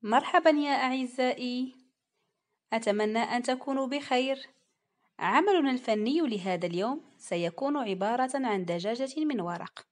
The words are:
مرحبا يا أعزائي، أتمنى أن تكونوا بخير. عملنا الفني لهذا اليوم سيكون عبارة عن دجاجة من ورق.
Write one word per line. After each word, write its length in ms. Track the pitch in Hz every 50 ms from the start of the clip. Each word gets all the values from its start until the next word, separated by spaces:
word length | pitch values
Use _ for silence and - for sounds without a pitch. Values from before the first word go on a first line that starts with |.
| -
مرحبا 440 | 208 220 254 294 - - 359 330 330
يا 200 | 311 294 294 285
أعزائي، 1040 | 285 - 269 262 254 269 262 247 247 - 254 254 240 - 254 247 247 247 254 254 - - _ _ _ _ _ _ _ _ _ _ _ _ _ _ _ _ _ _ -
أتمنى 460 | 226 220 208 202 208 214 214 214 226
أن 240 | 233 - - 240 247
تكونوا 440 | 262 254 254 - 285 269 262 269
بخير. 600 | 254 262 285 285 - 262 247 262 269 269 269 - - _ _ _ _ _ _ _ _ _ _ _ _ _ _
عملنا 520 | - 175 202 277 339 415 403 359 294 277
الفني 500 | 254 254 247 - 220 214 214 233 285 330
لهذا 460 | 330 269 220 208 175 196 180 175 175
اليوم 340 | 175 170 175 190 233 269 311 - - _ _
سيكون 580 | - - - 175 170 170 170 - 262 277 285
عبارة 540 | 294 247 214 190 185 190 208 233 247 262 254 262
عن 300 | 277 262 240 208 196 185
دجاجة 600 | 170 170 175 170 202 226 240 269 262 262 311 311
من 160 | 302 285 226
ورق. 460 | 175 170 175 170 - - _ - - _